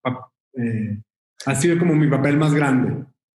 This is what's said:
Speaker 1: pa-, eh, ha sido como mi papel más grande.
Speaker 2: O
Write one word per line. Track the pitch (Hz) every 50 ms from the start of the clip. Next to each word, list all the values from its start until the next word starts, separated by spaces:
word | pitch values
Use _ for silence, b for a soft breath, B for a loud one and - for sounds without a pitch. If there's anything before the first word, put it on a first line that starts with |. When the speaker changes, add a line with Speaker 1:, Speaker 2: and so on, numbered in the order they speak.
| -
Speaker 1:
pa-, | 127 123 - - - _ _ _ _ -
eh, | 131 117 117 113 107 107 101 104 104 - _ _ _ _ _ _ - -
ha | 135 131
sido | 131 151 175 170 170
como | 175 170 151
mi | 151 151 131
papel | 139 131 139 143 143
más | 151 156 151 147
grande. | 151 143 135 131 127 120 - -
Speaker 2:
O | - - - _ _ _ _ _